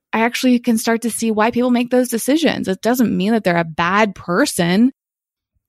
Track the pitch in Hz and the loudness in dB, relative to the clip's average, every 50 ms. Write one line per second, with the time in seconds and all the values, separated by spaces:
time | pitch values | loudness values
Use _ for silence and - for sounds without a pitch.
0 | _ _ - 214 226 240 233 - - 254 247 240 240 247 233 220 - 233 226 226 | _ _ -4 -2 -2 -2 -2 0 0 2 2 2 2 0 -2 0 0 -2 -2 -2
1 | 240 233 214 - 226 226 214 214 214 233 233 233 247 254 247 233 247 240 254 247 | -2 -4 -6 -4 -2 -2 0 0 0 0 0 0 0 0 0 0 0 0 0 0
2 | 254 240 233 220 - - 277 330 320 220 - - - - 190 - - 220 254 254 | 0 0 -2 -4 -2 0 0 2 2 0 0 -2 -4 -4 -4 -2 -2 -2 0 0
3 | 240 - - 180 185 208 233 220 214 185 175 170 170 165 151 - 170 175 190 208 | 0 0 0 0 0 0 0 0 0 0 0 0 -2 -4 -4 -2 -2 0 2 2
4 | 226 214 185 - - - 175 202 294 - - - 175 170 180 202 240 262 - _ | 0 0 -2 -6 -6 -2 0 0 0 0 0 -2 0 2 2 4 2 2 0 _
5 | _ _ _ _ _ _ _ _ _ _ _ _ _ | _ _ _ _ _ _ _ _ _ _ _ _ _